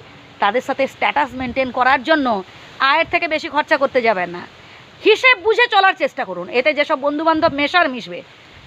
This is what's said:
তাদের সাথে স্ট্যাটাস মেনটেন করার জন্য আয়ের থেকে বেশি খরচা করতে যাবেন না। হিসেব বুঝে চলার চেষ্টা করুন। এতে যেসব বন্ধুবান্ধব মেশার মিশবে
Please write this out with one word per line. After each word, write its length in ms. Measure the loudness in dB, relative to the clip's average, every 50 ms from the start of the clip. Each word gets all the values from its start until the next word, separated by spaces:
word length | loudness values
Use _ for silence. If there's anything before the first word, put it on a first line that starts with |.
| -4 -16 -20 -20 -20 -12 -4 0
তাদের 220 | 0 0 0 0
সাথে 260 | -2 -4 -2 -2 -2
স্ট্যাটাস 460 | -4 -2 -2 -2 0 0 0 -2 -2 -4
মেনটেন 380 | -8 -8 -6 -4 -4 -4 -2
করার 320 | 0 0 2 2 2 2 2
জন্য 400 | 0 0 2 2 0 -2 -2 -4 -10 -16 -20 -20 -14 -6 -2
আয়ের 260 | 0 2 2 2 0 0
থেকে 160 | -2 -2 -2
বেশি 220 | -2 -4 -4 -6 -4
খরচা 280 | -4 -2 0 0 0
করতে 240 | 0 0 0 0 0
যাবেন 280 | 2 2 0 0 -2 -6
না। 180 | -8 -12 -14 -16 -20 -20 -20 -20 -20 -20 -20 -20 -10 0 2
হিসেব 380 | 2 4 4 4 2 4 4 2
বুঝে 240 | 0 2 2 2 2
চলার 220 | 4 4 4 4 2
চেষ্টা 320 | 0 -2 -4 -4 -6 -8
করুন। 240 | -8 -8 -10 -8 -4
এতে 240 | -2 0 0 0 0
যেসব 260 | 0 -2 -2 -2 -2
বন্ধুবান্ধব 540 | -2 -4 -2 -2 0 0 0 2 0 0 0
মেশার 360 | 0 -4 0 2 0 0 0
মিশবে 320 | -2 -8 -12 -12 -14 -14 -16 -18 -20 -20 -20 -20 -20 -20 -20